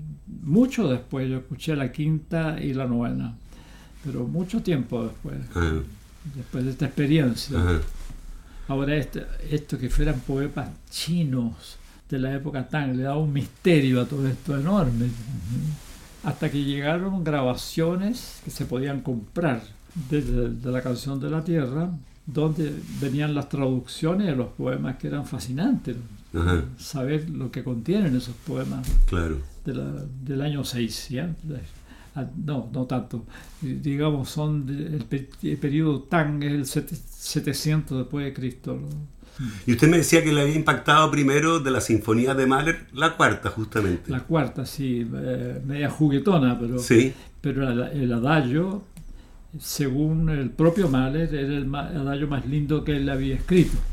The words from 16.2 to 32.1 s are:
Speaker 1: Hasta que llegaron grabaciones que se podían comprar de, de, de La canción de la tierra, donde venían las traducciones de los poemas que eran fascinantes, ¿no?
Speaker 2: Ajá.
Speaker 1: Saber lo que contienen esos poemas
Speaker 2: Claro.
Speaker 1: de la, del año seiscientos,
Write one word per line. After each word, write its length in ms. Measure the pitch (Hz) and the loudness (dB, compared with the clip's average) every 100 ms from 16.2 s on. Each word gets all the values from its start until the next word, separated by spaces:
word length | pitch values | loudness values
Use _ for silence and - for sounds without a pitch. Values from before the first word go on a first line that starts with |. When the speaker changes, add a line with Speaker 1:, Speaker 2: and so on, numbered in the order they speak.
Speaker 1:
Hasta 260 | 156 - 156 | -6 -2 -2
que 140 | 143 | 0
llegaron 600 | 139 139 143 175 190 190 | -2 0 0 0 0 -2
grabaciones 1200 | 156 147 127 - - 165 165 185 202 247 - - | 0 0 0 0 -4 0 0 2 0 -4 -8 -14
que 60 | - | -12
se 160 | - 127 | -6 -4
podían 360 | 127 143 139 | -2 -2 -4
comprar 600 | 139 117 104 170 165 113 - - - 175 131 | -4 -4 -6 -2 0 0 -6 -20 -14 -10 -2
de, 120 | 147 | -2
de, 260 | 123 123 120 | 2 0 0
de 220 | 117 123 | -2 -4
La 100 | 127 | -2
canción 380 | 127 120 139 139 | -2 -4 -4 -4
de 100 | 147 | -2
la 140 | 160 | -2
tierra, 480 | 160 165 127 143 180 156 - - 156 | 0 0 0 -2 -4 -6 -12 -18 -6
donde 480 | 135 156 156 147 147 - 131 | 0 0 0 -2 -4 -8 -4
venían 360 | 139 139 151 147 | -2 0 0 -2
las 140 | 139 | -2
traducciones 760 | 139 131 127 - - 160 190 196 | -2 0 0 -4 -2 0 2 2
de 80 | 131 | 0
los 120 | 120 | -2
poemas 480 | - 131 139 147 127 | -4 -4 -2 -4 -4
que 100 | 147 | -4
eran 180 | 143 131 | -4 -4
fascinantes, 680 | 127 123 135 247 240 - 123 113 104 - | -6 -6 0 2 0 -2 -8 -10 -16 -8
¿no? 80 | 85 | 0
Speaker 2:
Ajá. 220 | 87 85 64 - | 2 2 0 -8
Speaker 1:
Saber 500 | - 143 131 151 165 | -8 -4 -2 -2 -2
lo 220 | 135 123 | -6 -6
que 120 | 131 | -6
contienen 520 | 127 117 160 208 175 127 | -4 -4 0 2 4 2
esos 180 | 123 117 | -2 -10
poemas 520 | - 131 131 131 - - - | -6 -4 -4 -4 4 8 8
Speaker 2:
Claro. 320 | 90 80 71 - - | 6 2 -2 -6 -10
Speaker 1:
de 100 | 139 131 | -6 -4
la, 280 | 139 143 143 131 | -4 -6 -8 -10
del 180 | 131 135 | -6 -2
año 240 | 147 143 - | -2 -2 -4
seiscientos, 920 | 123 117 - - 127 170 160 156 135 82 - - - - | -2 -2 -4 -8 -6 -4 -6 -8 -10 -10 -16 -20 -20 -12